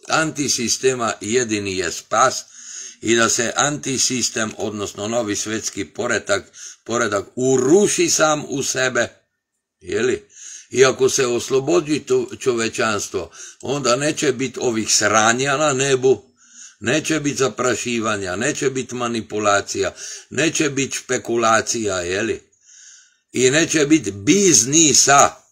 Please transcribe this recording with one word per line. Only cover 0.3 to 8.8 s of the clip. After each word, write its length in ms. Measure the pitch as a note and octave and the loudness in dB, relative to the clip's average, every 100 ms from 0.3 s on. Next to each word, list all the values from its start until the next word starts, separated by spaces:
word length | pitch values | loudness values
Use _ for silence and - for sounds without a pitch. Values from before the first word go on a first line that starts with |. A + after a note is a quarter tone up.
| D3 C3+ - A#2 - B2+ B2+ A2+ - | -4 -4 -2 -2 0 0 0 -2 -4
jedini 560 | G#2 A#2+ A#2+ G#2+ G2+ F#2 | -2 -2 0 -2 -4 -4
je 140 | F2 | -4
spas 520 | - - G#2+ B2+ - - - - - - - | -6 -4 2 2 0 -10 -20 -20 -18 -18 -10
i 140 | G#2 A#2 | 0 2
da 140 | A2+ | 2
se 240 | - A2+ - | 2 -2 0
antisistem, 960 | C#3 D3 C3+ B2 - B2+ A2+ A#2 A2 - | -2 -2 -6 -2 -2 -2 -4 -4 -6 -6
odnosno 500 | G2+ G#2 G2 - G#2 | -8 -6 -8 -6 -4
novi 280 | A#2 G#2+ G2+ | -2 -2 -4
svetski 500 | G#2+ G#2+ - - G2 | -4 -6 -6 -8 -10
poredak, 580 | - A#2+ G#2+ - G2+ - - - - | -6 -4 -4 -2 -4 -4 -18 -20 -20
poredak 420 | - A#2 A#2 G2+ F#2+ - | -4 -2 0 0 -4 -2
uruši 760 | B2+ C3 B2 F3+ G3+ - E3+ | 2 2 6 6 4 2 0
sam 340 | - D#3 D3+ - | 2 2 0 -4
u 160 | B2+ | -6
sebe, 460 | B2+ C3 | -4 -2